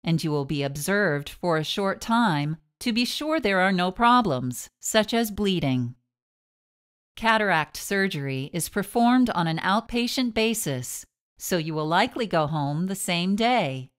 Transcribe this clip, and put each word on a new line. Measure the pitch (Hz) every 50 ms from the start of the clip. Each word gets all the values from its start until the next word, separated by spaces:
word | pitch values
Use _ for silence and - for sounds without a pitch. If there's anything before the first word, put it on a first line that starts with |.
| -
and | 170 165 156 160
you | 160
will | 147 147 139
be | 135 156 143 139
observed | 139 139 147 147 - 196 208 208 175 143 143 139 -
for | - - - 180 165
a | 156 156
short | - - - 196 190 190 -
time | - - 226 233 240 214 160 143 147 151 156 - _ _ _ _
to | - 247
be | 220 233 247
sure | 240 - - 302 311 311 320
there | 254 202 196 185
are | 185 196
no | 196 180 180 185
problems, | 185 - 233 240 240 247 233 185 139 127 127 123 123 - - - _ _
such | - - - 220 214 214 -
as | 233 233 220
bleeding. | 202 196 208 196 185 170 151 139 131 127 123 120 120 _ _ _ _ _ _ _ _ _ _ _ _ _ _ _ _ _ _ _ _ _ _ _ _
Cataract | - 226 226 226 220 214 202 175 160 151 - -
surgery | - - - 202 196 190 196 190 151 139 139 135 131 135 147 -
is | 175 151 -
performed | - 208 190 - - 240 233 240 247 254 254 233
on | - 175 170
an | 165 160 160
outpatient | - 180 196 220 226 - - 240 240 240 - - 254 240 220
basis, | 226 220 226 226 - - 165 135 127 127 - - - - _ _ _ _ _ _
so | _ - - 190
you | 175 156 160 156
will | 156 151
likely | 156 165 185 220 247 - 269 240
go | 180 - 165 151
home | 151 160 156 139 139 147 156 180
the | 185 196
same | - - - 175 170 175 185 202
day. | 208 226 240 254 233 185 139 131 131 131 - _